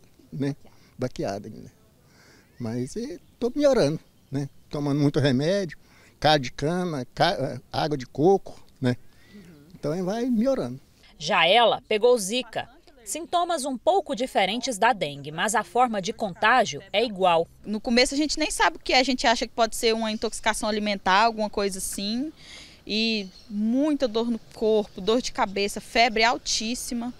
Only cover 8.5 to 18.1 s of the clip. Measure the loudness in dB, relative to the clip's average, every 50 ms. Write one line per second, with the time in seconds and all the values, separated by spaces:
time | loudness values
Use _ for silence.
8.5 | -14 -18 -20 -20 -12 _ 0 0 0 0 -4 -14 -20 -20 -20 -20 -20 -20 -20 -20
9.5 | -20 -20 -20 -20 -18 -8 -6 -4 -4 -2 -4 -4 -4 -2 -2 0 0 2 2 2
10.5 | 0 0 -2 -6 -8 -12 -16 _ _ _ -20 -20 -18 -12 -4 -2 2 2 4 6
11.5 | 6 6 6 6 4 2 -2 _ -2 2 4 4 4 4 2 -2 -4 -4 -4 -4
12.5 | -6 -8 -8 -8 -14 -20 _ -20 -20 _ -14 -10 -10 -10 -8 -2 -2 -2 0 0
13.5 | -2 -4 -4 -6 -6 -2 0 2 2 2 0 -2 -4 -4 -4 -2 0 0 0 2
14.5 | 0 -2 -4 -6 -2 2 2 2 2 2 -2 -6 -6 -8 -12 -12 -6 -4 -2 0
15.5 | 0 -2 -2 0 2 2 2 2 2 -2 -4 -6 -6 -6 -6 -6 -4 0 4 4
16.5 | 6 6 4 2 -2 -8 -12 -4 -2 0 0 0 0 2 4 4 4 4 2 0
17.5 | -6 -14 -10 -8 -8 -6 -4 0 2 2 2 2